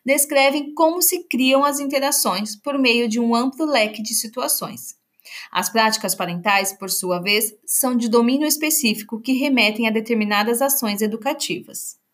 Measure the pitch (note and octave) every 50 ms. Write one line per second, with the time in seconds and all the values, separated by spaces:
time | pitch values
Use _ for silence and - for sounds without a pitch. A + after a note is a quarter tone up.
0 | _ B3+ C#4+ C#4+ C#4+ D4 D4 C4+ C4+ C#4 C#4 D4 D4 - - - E4 D#4+ E4+ F4+
1 | F4+ - F#4 F4 - - C4+ A#3+ C4 C4 C4+ C4+ C#4+ C#4+ C#4 C#4+ C#4+ C#4 C#4+ C4+
2 | C4+ C#4+ C#4 - - G#3 F3+ G3 G#3+ G#3+ - - _ C#4+ C#4 C#4 C4 A#3+ A#3+ A#3
3 | A#3+ A3 G#3+ A#3+ A#3 A#3 A#3 A#3 B3+ C4+ - - D#4+ D4+ C#4 A3+ G#3+ G#3+ - -
4 | G#3+ - A3+ - - A3 - B3 C4+ - - - F3+ - - - - - - _
5 | _ _ _ _ _ - - - - - - F3+ G3 - - A3+ A3 A3 G#3+ -
6 | - F#3 F#3+ - F3+ F3 F3 F3 F3+ G#3 G3 G3 F#3+ F#3+ - - G3 F#3 - -
7 | F#3 F3+ F3 F3 F3 G#3 G#3 G#3+ A#3+ A3+ - _ _ - - - C4+ B3+ B3 A#3
8 | A#3+ A3 A#3 A#3 A#3 B3 C4+ C#4+ D4+ D4+ D4+ - D#4 D#4 D4+ - B3+ G#3+ G3+ -
9 | - - A#3 A3 - C4 C4 B3+ C#4+ D4 C4 A#3 G#3 G#3+ G#3+ A#3 A#3 A3 A3 A3+
10 | A3 A#3 A#3 G#3+ G#3 G#3 G#3 G#3 G#3+ A#3 A#3+ B3+ C4+ C#4 - - A#3+ G#3 G3+ G3
11 | A3 G#3 A3 A3 - C#4 D4+ D4+ - - E3 - - - - - - - - _
12 | _ _